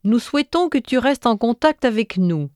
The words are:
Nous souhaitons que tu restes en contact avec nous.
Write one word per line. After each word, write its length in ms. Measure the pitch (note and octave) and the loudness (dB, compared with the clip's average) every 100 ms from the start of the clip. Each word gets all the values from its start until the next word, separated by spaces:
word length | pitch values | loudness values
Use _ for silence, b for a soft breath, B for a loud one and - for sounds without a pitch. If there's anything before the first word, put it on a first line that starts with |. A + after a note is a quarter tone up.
Nous 160 | G3 A#3 | 2 0
souhaitons 500 | - C#4+ C#4+ E4+ F4 | 0 -2 0 0 0
que 100 | C#4 | -2
tu 200 | - B3+ | 0 0
restes 280 | B3+ C4+ A#3+ | 0 0 -2
en 120 | G#3+ | 0
contact 460 | A#3 A#3 D#4 D4+ | -2 2 0 2
avec 320 | B3+ A3 G#3+ F#3 | -2 0 -2 0
nous. 340 | F3+ D#3+ C#3+ | 0 0 -6